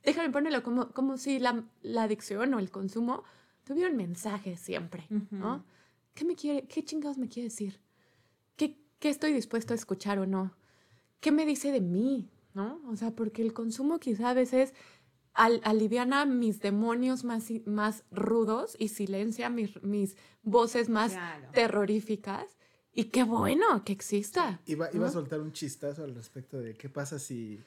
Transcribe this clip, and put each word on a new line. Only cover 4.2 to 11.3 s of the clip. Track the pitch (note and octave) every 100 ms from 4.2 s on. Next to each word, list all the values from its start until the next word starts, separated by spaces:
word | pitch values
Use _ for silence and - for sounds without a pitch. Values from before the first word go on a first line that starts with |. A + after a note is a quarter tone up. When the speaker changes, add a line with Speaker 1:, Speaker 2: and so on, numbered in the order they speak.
| G#3+ G3+ G3 F3
Speaker 1:
siempre, | - E3+ E3+ F3 - G#3+ G3+
¿no? | G3 G#3 C4+
Speaker 2:
Ujú. | - _ _ _ _
Speaker 1:
¿Qué | - E4
me | F4
quiere, | D4 C#4+ C4+
qué | - D4+
chingados | D#4 C#4+ C4+
me | A#3
quiere | A#3+ A#3+
decir? | A3+ G3+ G3 _ _ _ _ _ _ _ -
¿Qué, | D4+ - _ _
qué | D4+
estoy | C#4+ D#4
dispuesto | C#4 - A3+ A3+
a | A#3
escuchar | - F#3+ G3+ G3
o | F#3+
no? | F#3+ F#3 - _ _ _ _ _ _
¿Qué | D#4